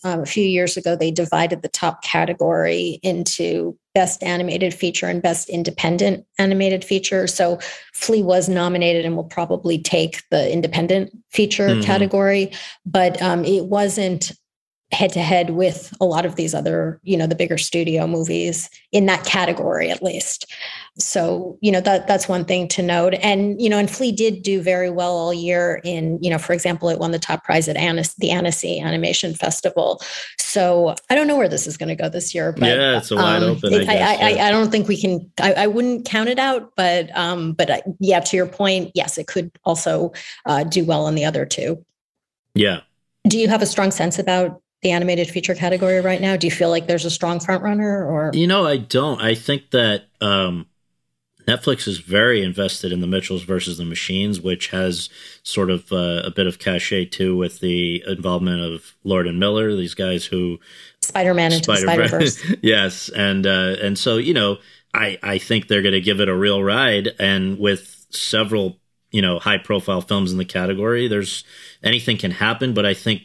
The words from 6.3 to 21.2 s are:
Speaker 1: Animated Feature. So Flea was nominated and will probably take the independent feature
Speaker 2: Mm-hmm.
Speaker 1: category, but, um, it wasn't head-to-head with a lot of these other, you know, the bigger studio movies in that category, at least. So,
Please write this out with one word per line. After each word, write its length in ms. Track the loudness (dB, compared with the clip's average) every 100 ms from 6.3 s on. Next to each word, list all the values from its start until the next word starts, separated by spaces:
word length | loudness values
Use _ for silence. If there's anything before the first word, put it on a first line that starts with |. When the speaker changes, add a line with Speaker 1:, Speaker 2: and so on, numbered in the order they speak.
| 0
Speaker 1:
Animated 480 | 2 4 2 0 -2
Feature. 420 | -2 0 0 0
So 320 | 0 0 0 -6 -14 -14
Flea 280 | -6 0 2
was 240 | 4 4 4
nominated 580 | 2 2 2 2 2 0
and 120 | -4
will 80 | -4
probably 540 | -4 -2 -2 0 -2
take 420 | 0 0 0 -4 -2
the 200 | 0 2
independent 640 | 0 0 0 2 2 0 -8 _
feature 360 | 0 0 2 2
Speaker 2:
Mm-hmm. 140 | 2
Speaker 1:
category, 680 | 2 2 2 2 2 2 0 -6 -16 -14 -2
but, 360 | 2 2 2
um, 220 | 0 0
it 220 | 2 0 2
wasn't 680 | 0 0 0 -2 -2 -4 -8 _ _ _ _ _
head-to-head 580 | 0 0 0 2 2 2
with 420 | 2 0 0 -10 0
a 60 | 2
lot 220 | 2 0
of 80 | -2
these 180 | -4
other, 460 | -2 -2 0 -2 -6
you 160 | -2 0
know, 80 | 2
the 100 | 0
bigger 220 | 0 0
studio 480 | -2 -2 0 0 0
movies 640 | 0 -2 -2 -2 -4 -8 -16 _
in 160 | 2 4
that 180 | 2 0
category, 640 | 0 0 -2 -2 -2 -2
at 140 | -2
least. 420 | -4 -4 -6 -8 -12 -14 -14 -14 -18 -8
So, 580 | -4 0